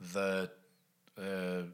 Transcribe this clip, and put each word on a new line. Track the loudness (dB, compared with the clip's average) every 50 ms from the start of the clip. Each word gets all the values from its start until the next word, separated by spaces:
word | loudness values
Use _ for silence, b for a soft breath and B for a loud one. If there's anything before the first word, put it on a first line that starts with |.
| -10 -4 0
the, | 2 4 4 4 4 2 0 -4 -10 -20 _ _ _ _ _ _ _ _ _ -12 -8
uh, | -4 -4 -2 0 0 0 0 -2 -2 -4